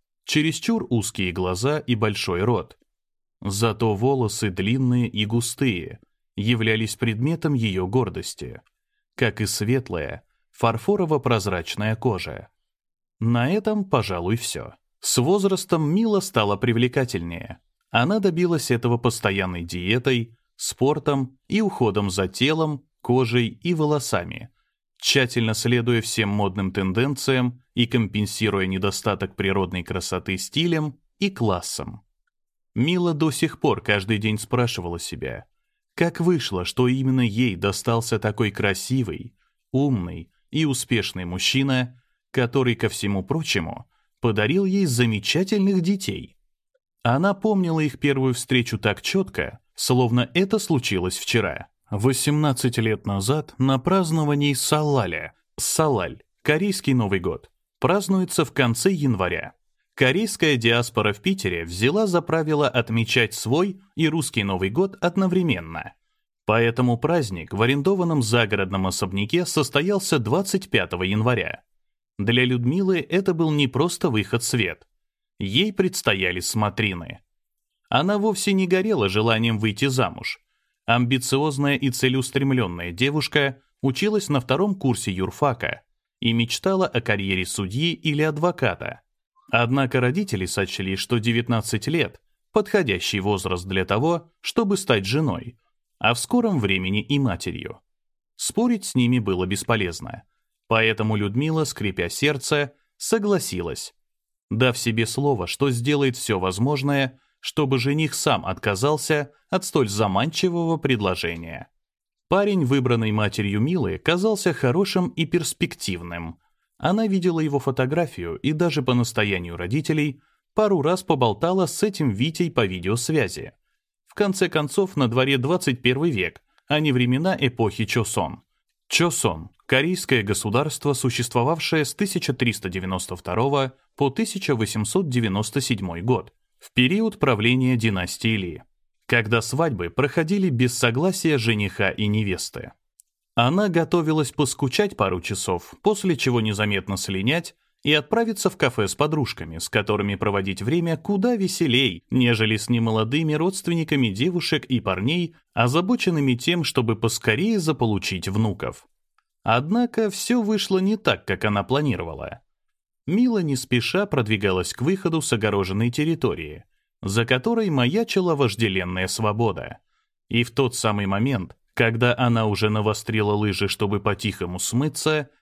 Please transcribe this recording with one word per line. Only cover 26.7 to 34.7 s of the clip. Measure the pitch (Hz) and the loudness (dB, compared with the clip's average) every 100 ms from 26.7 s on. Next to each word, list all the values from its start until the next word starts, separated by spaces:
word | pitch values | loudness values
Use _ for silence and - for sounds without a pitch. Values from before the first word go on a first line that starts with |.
тенденциям | 98 95 95 135 131 - 127 123 123 _ | 0 0 0 0 0 0 2 0 -4 _
и | - 120 | 0 2
компенсируя | 123 104 107 101 - 107 98 92 | 2 0 -2 -2 0 0 2 0
недостаток | 95 98 - 110 95 95 - | 0 -2 -2 -2 -2 -4 -2
природной | 98 98 90 92 | 0 0 -2 -4
красоты | - 90 - 92 - 92 | -6 -6 -4 -4 -4 -6
стилем | - 151 170 160 151 - _ _ | -4 -2 0 0 -2 -8 _ _
и | 202 | -4
классом. | 190 110 90 - - - 110 _ _ _ _ _ _ _ | 0 0 0 -4 -10 -10 -14 _ _ _ _ _ _ _
Мила | 110 151 180 175 | -2 0 0 0
до | 151 156 | 0 -2
сих | - 160 - | 0 -2 0
пор | 180 104 | 0 0
каждый | - 104 95 107 | 0 0 0 0
день | 110 107 | 0 -2
спрашивала | - 120 120 | -2 0 0